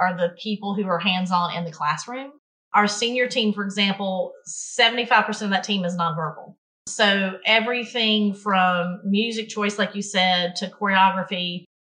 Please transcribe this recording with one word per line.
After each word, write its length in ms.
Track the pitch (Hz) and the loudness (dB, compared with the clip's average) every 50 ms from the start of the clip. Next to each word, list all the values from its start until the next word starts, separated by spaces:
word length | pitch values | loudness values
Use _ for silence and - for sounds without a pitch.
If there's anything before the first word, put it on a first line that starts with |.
are 160 | 185 185 180 | 0 0 0
the 180 | 170 180 170 175 - | 0 -2 -2 -2 -4
people 340 | - 220 208 202 - 202 202 | -8 -6 -6 -6 -4 -4 -4
who 120 | 196 202 | -4 -2
are 120 | 190 180 165 | -2 -2 -2
hands 300 | 170 196 185 185 185 180 185 | 0 0 0 0 0 0 0
on 200 | 175 175 170 - | 0 0 0 -2
in 80 | 165 175 | -4 -6
the 80 | 165 156 | -8 -6
classroom. 580 | - 151 147 151 156 - - 240 254 269 277 285 _ _ _ _ _ _ _ - | -4 -4 -4 -4 -4 -6 -10 -10 -10 -12 -12 -14 _ _ _ _ _ _ _ 2
Our 120 | 202 208 208 | 2 2 2
senior 380 | 208 - 240 233 240 254 247 | 2 0 -2 -2 0 0 0
team, 260 | 247 - 262 226 214 208 | 0 0 0 0 0 0
for 120 | 202 208 | 0 -2
example, 680 | 196 196 208 202 196 190 196 202 190 190 185 180 - - - - | -4 -2 0 2 2 0 0 -2 -2 -2 -2 -4 -4 -8 -14 -16
seventy-five 840 | - - - - - - - 240 233 233 247 233 - 311 220 208 | -14 -12 -12 -12 -6 0 4 4 4 4 2 0 4 4 4 4
percent 260 | - 214 - 214 208 196 | 4 0 -4 -2 0 0
of 40 | |
that 80 | 185 185 | 0 0
team 200 | - 208 196 180 | -2 -2 -2 -2
is 120 | 175 180 | -2 -2
nonverbal. 580 | 175 175 165 156 160 160 156 156 - - - - _ _ _ _ _ - - | 0 0 0 0 -2 -4 -6 -6 -8 -14 -18 -20 _ _ _ _ _ -14 -8
So 500 | - - 226 208 196 196 190 190 190 - - | 0 2 4 4 4 2 0 -2 -4 -4 0
everything 920 | - 214 226 220 233 247 240 233 220 - 247 226 220 214 214 208 208 196 | 2 4 4 4 2 -2 -4 -4 -6 -4 -2 0 2 2 2 2 2 0
from 640 | 196 - 208 190 190 185 180 180 180 170 180 180 - - | -2 -2 2 4 4 4 4 4 2 0 -2 -4 -4 -2
music 440 | 196 196 202 226 233 226 220 214 220 | 0 2 2 2 0 -2 -4 -6 -6
choice, 300 | - 214 208 202 208 - | -4 -2 -2 -2 0 0
like 140 | 202 190 - | -2 -2 -2
you 60 | 202 202 | -6 -6
said, 520 | - - 196 185 185 185 180 175 175 175 | -4 0 2 2 4 4 2 0 -2 -4
to 120 | - 202 185 | -6 -8 -8
choreography, 960 | - - 208 196 196 190 190 190 185 190 180 - 202 180 180 175 175 180 175 - _ _ _ _ | -6 -4 -2 2 4 6 6 6 4 2 -2 -4 -4 -4 -4 -4 -6 -8 -10 -14 _ _ _ _